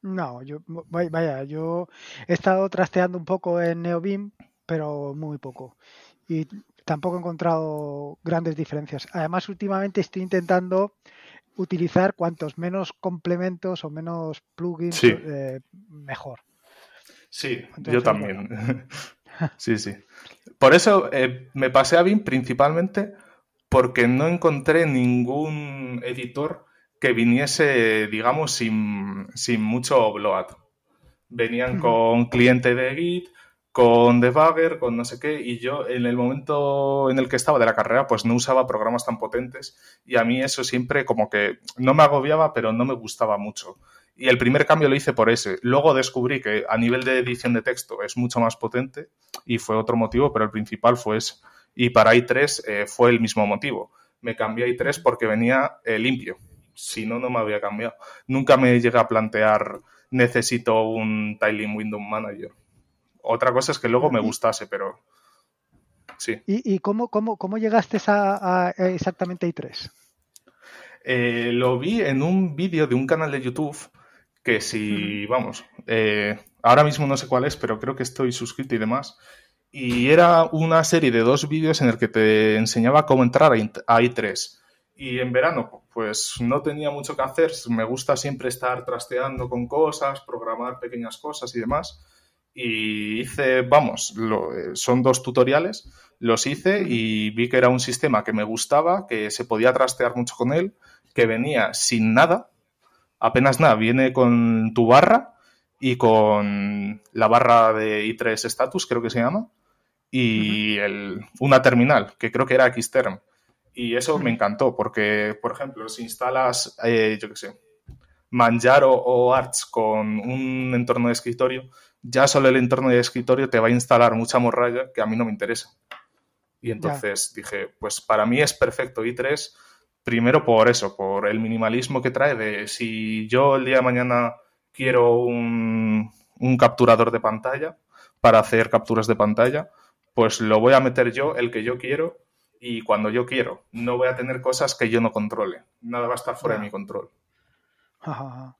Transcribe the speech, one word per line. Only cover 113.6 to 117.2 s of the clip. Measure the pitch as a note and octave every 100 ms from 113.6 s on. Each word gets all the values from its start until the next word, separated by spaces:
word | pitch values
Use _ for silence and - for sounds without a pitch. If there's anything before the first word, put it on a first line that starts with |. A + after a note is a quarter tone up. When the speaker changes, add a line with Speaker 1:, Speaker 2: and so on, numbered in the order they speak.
| _
Speaker 2:
Y | - A#2
eso | A#2+ C3 D3
me |
Speaker 1:
Ujú. | C3
Speaker 2:
encantó, | A#2 G2+ G#2 C3+
porque, | - G#2+ - G#2 G#2+ G#2 G#2
por | -
ejemplo, | - C3+ B2 A2+
si | -
instalas, | A#2 - B2 C3 C3 B2 - -
eh, | A#2 A#2 A2 G#2+